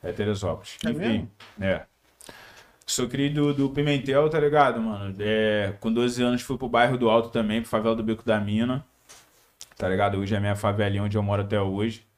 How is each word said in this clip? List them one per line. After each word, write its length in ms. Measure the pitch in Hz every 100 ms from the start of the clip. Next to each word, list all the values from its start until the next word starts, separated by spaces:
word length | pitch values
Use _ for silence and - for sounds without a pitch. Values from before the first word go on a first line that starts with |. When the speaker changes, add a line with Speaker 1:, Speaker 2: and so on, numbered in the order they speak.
Speaker 1:
é 100 | 90
Teresópolis. 640 | 90 104 101 95 78 - - 220
Speaker 2:
É 40 |
Speaker 1:
Enfim, 80 | 151
Speaker 2:
mesmo? 320 | 175 107 78 _ - -
Speaker 1:
é. 220 | 95 85 - _ _ _ - - - - - _ -
Sou 220 | - 123
cria 220 | 143 143
do, 200 | 147 147
do 160 | 143 139
Pimentel, 600 | 139 147 143 127 135 156
tá 100 | 160
ligado, 420 | 147 147 135 117
mano? 340 | 113 101 98 98
É, 540 | 104 110 107 107 98 98
com 120 | 113
doze 300 | 113 123 123
anos 200 | 123 123
fui 160 | - 123
pro 100 | 127
bairro 300 | 117 123 123
do 120 | 117
Alto 200 | 113 117
também, 320 | 120 107 110
pro 80 | 117
favela 260 | 117 110 113
do 80 |
Beco 200 | 110 110
da 160 | - 107
Mina, 460 | 101 107 120 131 - _ _ - _ _ _ _ - -
tá 100 | 92
ligado? 300 | 95 101 98
Hoje 160 | 101 104
é 40 |
minha 160 | 104 101
favelinha 480 | 107 104 101 101
onde 140 | 104 107
eu 60 |
moro 180 | 101 101
até 160 | 101 104
hoje. 440 | 98 98 113 110 _